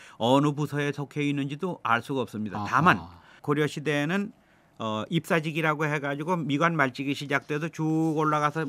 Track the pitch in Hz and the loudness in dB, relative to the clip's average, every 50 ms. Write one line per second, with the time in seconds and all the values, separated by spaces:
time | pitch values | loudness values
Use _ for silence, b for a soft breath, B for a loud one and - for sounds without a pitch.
0 | B B B - 107 120 131 139 147 147 147 143 151 131 139 143 143 143 139 - | B B B 0 4 6 6 6 6 4 2 0 -2 -2 -2 -2 -2 -2 -4 -4
1 | 143 123 - 151 147 143 143 143 143 139 147 143 190 185 170 - - 113 117 117 | -8 -8 -4 -2 -2 0 0 -2 -2 -4 -4 -6 -6 -6 -6 -4 0 2 2 2
2 | 117 - 143 131 117 - - 107 107 104 90 104 104 98 117 131 156 180 143 90 | 0 -2 -4 -4 -4 -4 -4 -6 -6 -6 -6 -6 -4 0 2 4 6 6 6 4
3 | 85 - - B B B B B - 143 147 147 151 143 - 160 139 156 147 147 | 0 -8 -16 B B B B B -4 -2 0 2 0 0 -2 -4 -2 0 0 0
4 | 147 151 180 202 202 220 - b b b b b b b b - 113 110 107 107 | 0 0 0 -2 -2 -4 -8 b b b b b b b b -6 -4 -4 -2 -4
5 | 104 - - 165 - - 180 165 151 165 147 160 156 160 151 143 160 147 147 143 | -4 -2 -2 -2 0 2 0 0 0 -2 -2 0 0 0 0 0 0 0 0 -2
6 | 135 143 143 139 156 170 185 170 147 117 139 143 170 170 170 156 135 131 123 - | -2 -4 -4 -4 -2 -2 -2 -2 0 0 0 0 2 2 2 2 2 0 0 -2
7 | 135 139 139 - 151 135 143 135 - - 151 151 160 160 - - 160 156 160 160 | -4 -4 -4 -4 -2 -2 -2 -2 -2 -2 -4 -4 -4 -6 -4 -2 -2 0 2 2
8 | 160 160 151 151 156 151 151 151 147 147 147 160 160 | 2 2 2 2 2 2 2 2 2 0 0 -2 -4